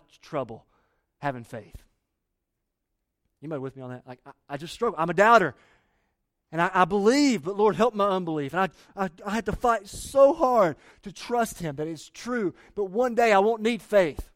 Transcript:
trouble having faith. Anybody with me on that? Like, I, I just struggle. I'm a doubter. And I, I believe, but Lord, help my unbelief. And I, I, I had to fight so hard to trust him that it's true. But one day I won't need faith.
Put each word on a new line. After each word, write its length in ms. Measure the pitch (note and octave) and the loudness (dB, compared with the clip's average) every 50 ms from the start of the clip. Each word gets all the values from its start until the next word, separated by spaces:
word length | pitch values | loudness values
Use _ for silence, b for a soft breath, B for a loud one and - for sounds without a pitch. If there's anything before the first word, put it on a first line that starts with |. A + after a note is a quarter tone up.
| _ _ _ _ | _ _ _ _
trouble 440 | _ - - D3 B2+ A2 A2+ - _ _ _ _ _ _ _ _ _ _ _ | _ -8 -6 -6 -6 -6 -10 -18 _ _ _ _ _ _ _ _ _ _ _
having 260 | - D3 C#3+ C3 B2 A2+ | -8 -6 -6 -6 -8 -12
faith. 400 | - - A2+ G#2 E2+ - - _ _ _ _ _ _ _ _ _ _ _ _ _ _ _ _ _ _ _ _ _ _ _ _ _ _ _ _ _ _ _ _ | -14 -16 -16 -16 -16 -20 -20 _ _ _ _ _ _ _ _ _ _ _ _ _ _ _ _ _ _ _ _ _ _ _ _ _ _ _ _ _ _ _ _
Anybody 180 | C#3 D#3 D#3+ C3+ | -14 -10 -10 -8
with 160 | C3 C3+ B2+ | -10 -10 -12
me 60 | C3+ | -12
on 80 | C3 B2 | -14 -14
that? 180 | B2 B2 - | -14 -14 -16
Like, 120 | C3 B2+ - - | -18 -20 -20 -20
I, 60 | C#3+ C3+ _ _ | -20 -20 _ _
I 100 | - C#3+ | -12 -12
just 160 | C#3 E3 E3+ - | -12 -10 -12 -8
struggle. 220 | - A#3 A#3+ - | -4 -4 -4 -2
I'm 120 | - E3 E3+ | -2 -2 -2
a 40 | F3 | 2
doubter. 420 | E3 G3+ A3 A#3+ A3 F#3 C#3+ - b b b b b b b b b b b b _ _ _ _ _ _ - - | 4 6 6 6 4 2 -2 -6 b b b b b b b b b b b b _ _ _ _ _ _ -10 -4
And 80 | D#3+ | -4
I, 80 | E3+ F#3 F#3+ | -2 0 2
I 120 | F#3 F#3 | 2 0
believe, 580 | E3 G3 G#3 G3 A3 B3+ C#4+ D4 C#4 A#3+ E3 C3+ | 2 0 0 2 2 4 4 4 2 2 0 -4
but 120 | E3+ G#3 | -6 -2
Lord, 220 | G3 G#3+ G#3+ F3+ | 0 0 2 2
help 180 | D3+ G#3+ B3 A3 | 2 0 0 2
my 140 | G#3 G3+ G3+ | 0 0 0
unbelief. 440 | F#3 F#3+ F3+ D#3+ D#3 D3+ C#3+ C3+ C#3+ | 0 -2 -4 -4 -6 -6 -6 -4 -2
And 180 | F3+ F#3+ F3+ b b b b b | -2 -2 -2 b b b b b
I, 100 | G3 G3 | -6 -6
I, 40 | F#3 D#3+ - - | -6 -6 -10 -8
I 60 | G3+ | -6
had 140 | G3 A3+ A3 | -6 -4 -4
to 80 | A3 - | -4 -6
fight 340 | - - B3 C4 - - | -2 0 0 0 0 -2
so 460 | G3 - - - - - C4+ C#4 C#4 D4 | -10 -16 -14 -10 0 4 6 6 6 6
hard 420 | D#4+ D4 B3+ B3 A#3 - - - b b b b b - | 4 2 2 4 4 4 2 2 b b b b b -16
to 80 | G3 | -16
trust 480 | E3+ - - - A#3 A#3+ A3+ G#3+ - - | -16 -14 -8 -4 -2 -2 -2 -2 -4 -8
him 180 | F3 D#3 C#3+ | -8 -8 -6
that 100 | C#3+ D3+ | -6 -8
it's 220 | D#3+ E3 D3 - - | -8 -8 -12 -16 -20
true. 440 | - - - A#3 B3 A#3+ G#3 E3 - b b b b | -18 -14 -8 -6 -4 -2 -2 -4 -4 b b b b
But 100 | G3+ G#3 | -6 -6
one 300 | F#3+ F3+ A3 B3+ B3 A#3 | -2 0 0 0 0 2
day 160 | G#3+ A#3 A3+ | 2 4 6
I 80 | G#3 F#3+ | 6 6
won't 220 | G3 A3 A#3 A3 | 6 4 2 0
need 200 | G#3 A3+ A#3+ G3+ | 0 -2 -2 -2
faith. 480 | - - G#3 G3+ F#3 D#3 A#2 - - - _ | -4 2 4 4 4 2 0 -8 -12 -14 _